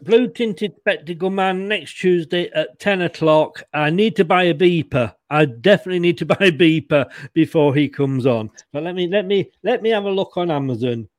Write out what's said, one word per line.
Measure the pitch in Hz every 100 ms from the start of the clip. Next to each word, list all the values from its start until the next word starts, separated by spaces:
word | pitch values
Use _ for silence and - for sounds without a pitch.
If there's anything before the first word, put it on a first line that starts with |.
blue | 139 233 254
tinted | - 226 190 208 -
spectacle | - 175 151 170 190
man | 190 190 185 196
next | 208 139 -
Tuesday | 185 180 156 180 175
at | 156 156 -
ten | 202 190
o'clock. | 170 - 160 156 151 - -
I | 147 151
need | 170 220 220
to | 165
buy | 180
a | 180
beeper. | 151 180 170 139 131 117 - _
I | 147 151
definitely | 117 185 190 185 180
need | 175 170
to | 156
<laughs> |
buy | -
a | 196
beeper | 156 170 160 - 151 127 - 143
before | - 156 160 147 135
he | 139
comes | - 139 135 127
on. | 113 107 - _
But | 143
let | 165 180
me, | 175
let | 202 190
me, | 202 - _
let | 190 240
me | 220
have | 214 202
a |
look | 196 185 -
on | 175
Amazon | 147 135 117 123 117 107